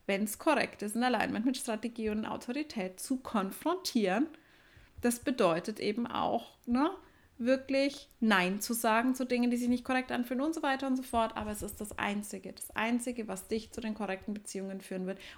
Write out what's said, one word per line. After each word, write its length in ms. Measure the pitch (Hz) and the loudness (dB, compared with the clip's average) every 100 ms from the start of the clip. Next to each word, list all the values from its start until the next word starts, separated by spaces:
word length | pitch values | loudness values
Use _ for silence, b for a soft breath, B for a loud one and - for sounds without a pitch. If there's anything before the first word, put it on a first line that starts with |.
| B | B
wenn's 320 | 196 214 - | 0 0 0
korrekt 460 | 330 277 - - | 4 4 2 -4
ist, 120 | 208 233 | -4 0
in 80 | |
Alignment 420 | 254 220 185 - 247 | 2 4 2 2 0
mit 120 | 254 | 0
Strategie 520 | - 214 233 233 214 | -2 -4 -4 -4 -2
und 160 | 214 220 | -2 -2
Autorität 760 | - - 269 302 226 185 185 | -4 -4 -4 -4 -4 -6 -4
zu 180 | - 262 | -4 -4
konfrontieren. 1080 | - 214 190 - 311 370 - 233 190 202 320 - B B B B B B | -2 -2 -2 -2 -2 -2 0 2 4 4 0 -4 B B B B B B
Das 180 | 240 233 | 0 0
bedeutet 600 | 294 254 185 165 202 214 | 0 4 4 4 -2 -4
eben 260 | 202 214 233 | -2 -2 -2
auch, 520 | - - 226 - - - | 0 0 0 -4 -10 0
ne, 240 | 247 320 381 B B B B | 2 2 0 B B B B
wirklich 680 | 233 262 269 269 277 - - - | 2 2 4 2 2 0 -12 0
Nein 420 | 220 190 180 202 | 4 6 4 0
zu 120 | - 233 | -2 0
sagen 400 | 226 220 254 254 | 2 4 4 2
zu 100 | 254 | 0
Dingen, 240 | 247 240 | 2 2
die 80 | 240 | 2
sich 100 | 247 | 2
nicht 160 | 247 | 2
korrekt 280 | 254 254 254 | 2 0 0
anfühlen 320 | 247 247 254 | -2 0 0
und 100 | 311 | 0
so 80 | 320 | 0
weiter 240 | 294 262 269 | 0 0 0
und 100 | 262 | 0
so 60 | |
fort. 340 | 254 233 220 220 | 0 0 2 0
Aber 140 | 214 | -4
es 140 | 208 | -4
ist 180 | 208 - | -6 -8
das 160 | 208 - | -8 -4
Einzige, 560 | 202 208 208 190 - | -2 -2 -4 -8 -10
das 160 | - - 214 | -12 -8 -2
Einzige, 520 | 226 240 247 240 214 | 2 2 0 -4 -4
was 200 | 190 - | -6 -4
dich 240 | 220 226 | -4 -4
zu 100 | - | -6
den 140 | 226 214 | -6 -4
korrekten 400 | 196 190 - 208 | -4 -4 -6 -8
Beziehungen 440 | - 190 196 190 | -6 -8 -6 -8
führen 260 | - 190 185 | -8 -6 -6
wird. 100 | 196 B | -6 B